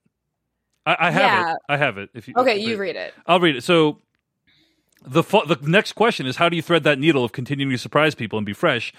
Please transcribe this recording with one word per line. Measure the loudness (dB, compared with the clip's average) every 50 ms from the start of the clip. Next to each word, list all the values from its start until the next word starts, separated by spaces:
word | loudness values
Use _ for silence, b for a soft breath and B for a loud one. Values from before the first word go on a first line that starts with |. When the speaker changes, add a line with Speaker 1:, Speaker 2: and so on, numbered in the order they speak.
| _ _ _ _ _ _ _ _ _ _ _ _ _ _ _ _ _
Speaker 1:
I, | -2 0 2
I | 2 0 2
have | 2 2
Speaker 2:
Yeah. | 2 2 2 0 -2 -4
Speaker 1:
it. | -8 -4 -4
I | -2
have | 0 0 -2 -2 -6
it. | -12 -14 _
If | -18 -18
you, | -6 -2
Speaker 2:
Okay, | 0 0 2 0
Speaker 1:
but | 0 -2
Speaker 2:
you | -4 -4
read | -4 -6 -8 -8
it. | -8 -10 -12 -12 -14 _
Speaker 1:
I'll | 0 2 4
read | 4 2 0
it. | 0 0
So | 2 2 4 4 2 0 -4 _ _ _ _ _ _ _ _ _ _ _ _ _ _ _ _ _ _ _ _ _
the | -2 0 0 0
fo-, | 4 2 2 2
the | 2 -2 -2 0
next | 2 2 2 2 0 -2
question | 0 0 0 2 -2 -6
is, | -6 -2
how | 0 0 0
do | 0
you | -2 -2
thread | 0 0 2 4
that | 2 0 2
needle | 2 2 2 2 0
of | -2
continuing | -4 -8 -8 -6 -6 -4 -4 -4
to | -4 -6
surprise | -6 -2 0 2 2 2 0
people | -4 -8 -6 -6
and | -6 -6
be | -6 -6
fresh, | -2 0 0 0 0 -4 -8 B